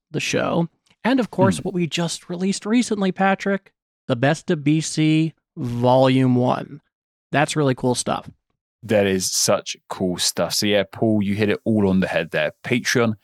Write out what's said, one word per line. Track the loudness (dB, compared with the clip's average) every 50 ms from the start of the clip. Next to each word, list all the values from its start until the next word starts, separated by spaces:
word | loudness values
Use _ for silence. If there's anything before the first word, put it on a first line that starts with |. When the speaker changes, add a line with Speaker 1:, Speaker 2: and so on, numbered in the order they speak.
| _ _
Speaker 1:
the | -8 -6
show. | -6 -4 -2 -2 -2 0 0 -2 -2 -2 _ _ _ _ _ _ -2
And | 0 0 0
of | -2 -2
course, | 0 2 2 2 2 0
Speaker 2:
Hmm. |
Speaker 1:
what | -6 -6 -4
we | -4 -4
just | -2 -2 -4 -4 -4 -6 -8 -12 -12
released | -8 -4 -2 -2 -4 -4 -2
recently, | 0 0 0 0 0 -2 -2 -2 -2
Patrick, | 0 0 0 0 0 0 -2 -2 -4 -4 _ _ _ _ _ _ _ _ _ -4
The | -2
Best | 0 0 0 0 -2 -2 -4
of | -4 0
B | 2 2 2 2
C | 0 -2 -2 0 2 2 4 2 2 0 -4 _ _ _ -12
Volume | -8 -8 -6 -2 0 4 4 6 6 6 6 4 4 4 4 4
One. | 4 2 0 0 -2 -4 -10 -14 -20 _ _ _ _ _ _ _ _ _ -4
That's | 0 0 0 0 0
really | 0 0 0 0
cool | 0 0 -2 0
stuff. | 0 -2 -4 -4 -4 -6 -12 -20 _ _ _ _ _ _ _ _ _
Speaker 2:
That | -4 0 2 2 4
is | 4 2 0 -2 -2
such | -2 -2 2 2 0 0 -2 -8 -14 -14 _ -14
cool | -8 -4 -4 -4 -2 -2
stuff. | -4 -4 -2 -2 -4 -2 -2
So | -2 0
yeah, | 0 2 0 0 -2
Paul, | -4 -2 0 2 2 2
you | 0 0 0
hit | 0 0 0
it | 0 -2 -2
all | 0 0 2 2 2
on | 2 2
the | 0 0
head | -2 -4 -4 -2
there. | -4 -2 -2 -4 -6 _
Patreon | -6 -4 -4 -2 -2 0 0 0 0 0 -2 -6